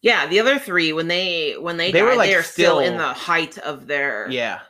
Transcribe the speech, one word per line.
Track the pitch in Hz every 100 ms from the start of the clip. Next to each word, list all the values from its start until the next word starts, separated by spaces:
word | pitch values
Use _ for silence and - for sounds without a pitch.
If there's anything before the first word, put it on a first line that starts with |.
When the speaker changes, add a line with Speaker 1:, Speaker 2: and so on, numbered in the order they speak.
Speaker 1:
Yeah, | 233 214 147
the | 190
other | 233 277
three, | 240 180 160
when | 156 165
they, | 175 185 170 151
when | - 170 170
they | 175
Speaker 2:
They | 175
were, | 220
Speaker 1:
died, | 254
Speaker 2:
like, | 196
Speaker 1:
they | 190
are |
still | 165 - 175 156
in | 175 175
Speaker 2:
still | 151
Speaker 1:
the |
height | 123 - 165 160 -
of | - 139 120
their, | 143 139 107 107
Speaker 2:
Yeah. | 127 113 92